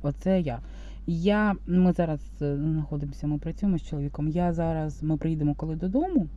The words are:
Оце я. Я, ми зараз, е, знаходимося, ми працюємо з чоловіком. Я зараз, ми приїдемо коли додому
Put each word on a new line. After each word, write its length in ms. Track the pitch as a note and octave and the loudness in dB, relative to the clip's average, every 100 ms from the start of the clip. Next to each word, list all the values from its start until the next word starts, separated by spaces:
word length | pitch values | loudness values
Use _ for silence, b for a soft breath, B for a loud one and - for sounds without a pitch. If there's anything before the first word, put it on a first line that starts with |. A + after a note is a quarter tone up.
Оце 400 | C#3+ C#3 F#3 F#3+ | -2 -2 2 2
я. 180 | D3+ A#2 B B B B - | 2 -4 B B B B -4
Я, 460 | E3 F3+ G#3 G#3+ F#3+ - | 0 4 4 2 0 2
ми 260 | F3+ F#3 | 6 6
зараз, 260 | F3 E3 D3+ - - | 4 0 -2 -6 -4
е, 160 | D3 C#3+ | -2 0
знаходимося, 680 | D#3 D#3 D3 D3+ C#3+ C3 D3 | 0 0 -2 -4 -6 -4 -4
ми 100 | D3+ | -2
працюємо 400 | D#3+ D#3+ G3+ E3+ | -4 -2 0 0
з 40 | |
чоловіком. 460 | - D3+ C#3+ - D3+ | -2 -4 -4 -2 -2
Я 260 | E3 F3 | 2 2
зараз, 500 | E3 E3 D#3+ D#3 - | 2 0 0 -4 -4
ми 140 | D#3 D#3 | 0 0
приїдемо 380 | D#3+ D#3+ D3 C#3+ | 0 2 2 0
коли 200 | D#3 D#3+ | -4 -2
додому 520 | F#3 A#3 F#4 D#4+ D#3+ | 0 0 2 2 2